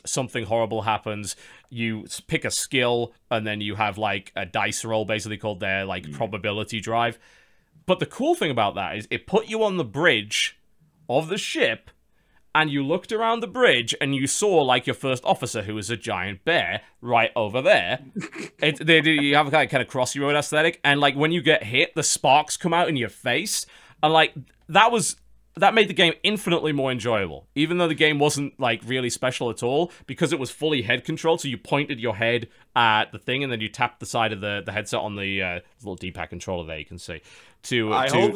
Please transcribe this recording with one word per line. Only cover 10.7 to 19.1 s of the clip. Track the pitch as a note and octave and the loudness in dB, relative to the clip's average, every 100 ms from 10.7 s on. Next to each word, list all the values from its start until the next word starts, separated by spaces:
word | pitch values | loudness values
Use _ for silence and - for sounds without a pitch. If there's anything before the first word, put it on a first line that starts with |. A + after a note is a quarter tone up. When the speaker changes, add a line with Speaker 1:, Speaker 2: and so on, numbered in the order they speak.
| _ _ _ - | _ _ _ -2
Speaker 1:
of | C3 D#3+ | 0 0
the | G3 | -4
ship, | - D#4 C3 A2+ - _ _ _ _ _ _ | -4 0 0 -2 -10 _ _ _ _ _ _
and | D3+ D#3 | 2 2
you | C#3 | 0
looked | C#3 F#3 - | 0 -2 -2
around | A3 A3+ A#3 | -2 0 0
the | G#3+ | -2
bridge, | B3 A3+ B2 A#2 - | 4 6 6 2 -2
and | C#3 | -2
you | C#3 C3 | 0 0
saw, | - G#3 E3+ | 0 2 4
like, | C3 B2+ C3 | 6 4 2
your | |
first | B2 C3+ B2 | -2 -2 -2
officer, | - F#3+ B2 A2+ | 0 0 -2 -6
who | G2 | -6
was | G#2+ G2+ | -6 -4
a | A#2+ | -6
giant | A#2 F#2+ F#2+ F#2+ | -4 -4 -4 -4
bear, | - E3+ F2 G#2 - _ | 0 0 0 -4 -8 _
right | A#2+ A#2 A#2+ | 2 4 4
over | A#2+ G#2+ B2 | 2 -2 2
there. | D#3+ C#3 F2+ B2+ C#3 | 4 4 2 -4 -6
Speaker 2:
<laughs> | G#3+ - E4 - - | -10 -10 -10 -14 -4
Speaker 1:
It, | D3+ C#3+ D#3 | -2 0 4
they, | D#3+ | 4
they, | D3+ | 6